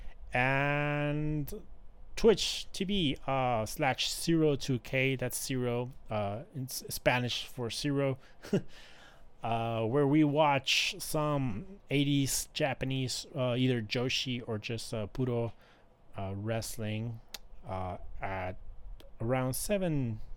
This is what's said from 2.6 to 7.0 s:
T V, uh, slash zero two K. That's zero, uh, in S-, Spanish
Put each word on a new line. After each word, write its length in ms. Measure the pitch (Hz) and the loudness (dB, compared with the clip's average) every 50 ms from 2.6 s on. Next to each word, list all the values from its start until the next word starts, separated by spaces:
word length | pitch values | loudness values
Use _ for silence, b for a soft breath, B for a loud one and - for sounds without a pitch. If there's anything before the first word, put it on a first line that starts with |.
| - - | -6 -6
T 140 | - - 196 | -4 -4 -2
V, 320 | 180 208 196 170 135 135 - - - | 0 2 2 4 2 2 0 -2 0
uh, 380 | 135 135 127 123 120 110 110 | 0 2 2 2 2 2 0
slash 440 | - - - 151 151 - - - - | -2 -2 0 2 2 2 2 0 -2
zero 460 | - - - - 165 160 156 151 143 | -2 -2 2 2 4 6 6 4 4
two 240 | 131 - - 131 113 | 2 0 0 0 -2
K. 380 | - - - 131 131 135 135 127 | -2 -2 0 2 2 2 2 0
That's 280 | 123 123 - - - | -2 -4 -4 -4 -4
zero, 460 | - 135 127 123 120 120 120 123 123 - - - - | -2 -2 0 0 0 0 -2 -2 -4 -8 -12 -8 -4
uh, 300 | 110 107 104 101 104 113 156 - - | -2 -2 -2 -2 -4 -6 -8 -10 -8
in 80 | 143 131 | -8 -6
S-, 200 | 123 - - - - | -6 -6 -8 -8 -8
Spanish 580 | - - | -6 0